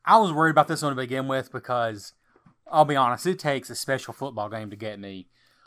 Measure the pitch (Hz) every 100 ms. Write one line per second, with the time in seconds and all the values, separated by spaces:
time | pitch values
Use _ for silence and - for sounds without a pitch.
0 | - 214 202 151 160 151 147 160 151 131
1 | 127 131 135 131 127 127 - 123 113 107
2 | - - _ _ _ _ - 160 147 143
3 | 123 120 175 185 151 135 123 113 - 135
4 | - - 139 110 104 110 107 104 110 104
5 | 98 95 90 _ _ _